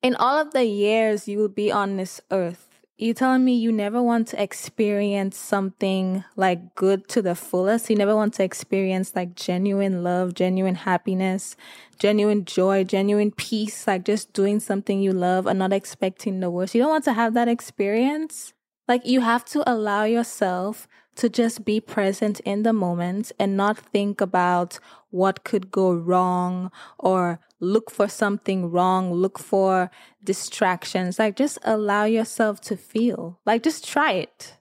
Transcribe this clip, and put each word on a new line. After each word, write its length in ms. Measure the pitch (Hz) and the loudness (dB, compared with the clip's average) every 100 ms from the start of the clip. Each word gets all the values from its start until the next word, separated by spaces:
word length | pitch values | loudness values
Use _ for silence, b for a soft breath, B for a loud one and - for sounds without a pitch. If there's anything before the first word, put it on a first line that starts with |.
In 140 | 254 247 | 2 2
all 220 | 240 294 | 2 2
of 160 | 302 | 0
the 100 | 269 | 2
years 640 | 240 202 202 220 220 208 - | 0 2 2 4 2 0 -2
you 120 | 202 | -2
will 100 | 214 | -2
be 200 | 202 208 | 0 0
on 280 | 208 196 196 | 2 0 -2
this 240 | 185 - _ | -6 -10 _
earth, 380 | 196 170 175 _ _ _ _ | -2 -2 -6 _ _ _ _
you 160 | 226 | -2
telling 300 | 226 262 262 | 0 2 4
me 100 | 254 | 4
you 200 | 247 226 | 2 2
never 280 | 214 202 233 | 0 0 0
want 280 | 240 233 226 | 2 2 0
to 120 | - | -2
experience 960 | 202 - - - 214 202 202 202 196 - | -4 -6 -14 -2 0 2 0 0 -2 -6
something, 840 | - 202 190 - 196 190 190 185 190 - | -4 -2 -2 -2 -2 0 0 -4 -6 0
like, 360 | 190 180 180 - | 0 0 -6 -2
good 340 | 190 190 - | 2 0 0
to 120 | - | -2
the 140 | 190 175 | 0 -4
fullest? 540 | - 180 190 226 - | -2 0 2 0 2
You 80 | 214 | 2
never 180 | 202 214 | 4 2
want 200 | 214 - | 2 0
to 80 | |
experience, 680 | 190 - - 196 190 185 185 | -2 -2 -4 0 0 0 -2
like, 220 | - 175 175 | -4 -6 -8
genuine 680 | - 180 196 196 196 185 | -4 0 0 0 0 0
love, 320 | 175 180 185 | 0 0 -2
genuine 420 | 175 185 185 190 185 | 0 0 2 0 -2
happiness, 840 | - 180 - 185 190 190 - - B B B B | 0 -2 0 -2 0 -2 -6 -16 B B B B
genuine 460 | 202 214 208 208 180 | 2 4 2 2 0
joy, 400 | - 185 196 190 | 0 2 2 2
genuine 460 | 196 202 208 208 | 0 2 2 0
peace, 540 | - - 220 208 - - | -2 -6 -4 -4 -4 -4
like, 200 | 190 185 | -2 0
just 260 | 208 - | -2 -2
doing 300 | - 196 208 | -2 0 0
something 400 | - 202 - 196 | -2 -4 -2 0
you 100 | 196 | 0
love 340 | 190 180 185 190 | 0 2 2 0
and 140 | 190 | 0
not 140 | 190 | 0
expecting 680 | 196 - - 190 185 - 185 | 0 -4 -4 -4 -4 -6 -4
the 100 | 180 | -4
worst? 240 | 175 185 | -2 0
You 80 | 233 | 2
don't 100 | 277 | 2
want 120 | 311 | 2
to 100 | 302 | 0
have 200 | 226 233 | 0 0
that 160 | 233 240 | 2 2
experience? 1040 | 233 - - 202 214 262 302 320 - - _ _ _ - | 0 -4 -4 0 2 0 0 -6 -10 -18 _ _ _ 0
Like, 180 | 247 247 | 0 2
you 160 | 254 | 2
have 220 | 233 233 - | 4 0 0
to 240 | 302 269 | -2 0
allow 340 | 233 214 202 | 0 0 0
yourself 840 | 214 233 233 - 190 180 190 226 - b b - | 2 0 -2 -2 -2 0 -4 -8 -16 b b -2
to 120 | 240 | -2
just 380 | - 226 226 220 | 2 0 0 -2
be 140 | 214 | -2
present 600 | - - 196 190 214 208 | -2 -2 0 0 -2 -2
in 200 | - 202 | -4 0
the 100 | 220 | 0
moment 600 | 220 180 175 175 190 226 - | 2 0 -2 -2 -4 -6 -2
and 180 | 196 196 | -2 2
not 220 | 202 214 | 0 0
think 420 | - 202 202 202 | -8 -8 -6 -4
about 580 | 190 185 175 180 175 - B B B | -2 2 2 0 -2 -8 B B B
what 340 | 180 190 190 | 0 0 0
could 280 | - 208 190 | -4 -6 -4
go 200 | - 185 | 0 2
wrong 800 | 175 165 180 185 180 180 180 185 B B B | 0 2 2 2 0 -2 -4 -8 B B B
or 400 | 185 185 175 165 _ _ | 0 2 0 -4 _ _
look 300 | 180 214 226 | 0 0 -2
for 180 | - 202 | -2 -2
something 640 | - 208 202 - 190 175 | 2 -2 0 -2 -2 0
wrong, 420 | 175 185 185 185 | 2 4 2 0
look 280 | 175 190 - | 0 0 -2
for 500 | - 196 190 185 180 B B B | -2 2 4 4 0 B B B
distractions. 920 | 196 196 - - 190 180 - 190 180 185 | -4 -4 -4 0 0 0 -2 -4 -2 0
Like, 180 | 220 196 | 0 2
just 220 | 285 - | -2 0
allow 400 | - 220 208 202 | -2 0 2 2
yourself 580 | 214 226 226 - 220 202 | 2 2 0 0 0 0
to 160 | - 190 | -6 -8
feel. 600 | - 214 233 - 170 180 | -4 0 0 0 -8 -6
Like, 200 | - 220 | 0 2
just 240 | 320 311 - | 0 -2 -4
try 240 | - 302 | 0 2
it. 460 | 190 - _ - - | 0 -4 _ -20 -20